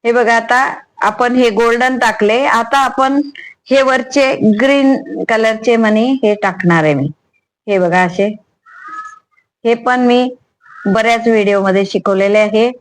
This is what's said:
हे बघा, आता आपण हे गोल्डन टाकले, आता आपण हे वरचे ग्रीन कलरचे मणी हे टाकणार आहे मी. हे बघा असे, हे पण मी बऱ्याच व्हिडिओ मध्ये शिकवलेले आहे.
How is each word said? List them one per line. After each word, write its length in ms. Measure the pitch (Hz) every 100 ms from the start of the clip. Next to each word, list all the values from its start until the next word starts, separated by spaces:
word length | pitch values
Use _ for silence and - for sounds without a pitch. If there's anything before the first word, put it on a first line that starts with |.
हे 80 | 233
बघा, 240 | 240 226 233
आता 460 | 226 247 269 - _ -
आपण 380 | 202 214 247
हे 160 | 254 240
गोल्डन 480 | 202 233 233 254 254
टाकले, 460 | 240 - 208 233
आता 340 | 277 233 233 277
आपण 420 | 262 247 262 277 294 - - - -
हे 120 | 269
वरचे 540 | 262 254 254 294 262 - 214 208
ग्रीन 360 | 269 277 269 269 - -
कलरचे 520 | - 220 220 220 226 226
मणी 360 | 220 214 247
हे 220 | 269 214
टाकणार 500 | 208 196 190 180 170
आहे 100 | 156
मी. 140 | 139 143 - _ _ _ _ -
हे 120 | 196
बघा 240 | 175 180
असे, 260 | 180 180 202 214 _ _ _ - - 1077 - - _ _ _ _
हे 100 | 226
पण 260 | 233 247 247
मी 340 | 247 247 254 254 _ _ - - 196
बऱ्याच 340 | 196 226 233 226
व्हिडिओ 340 | 220 202 202
मध्ये 220 | 196 190
शिकवलेले 540 | 196 196 202 190 196 208
आहे. 300 | 214 214 240 247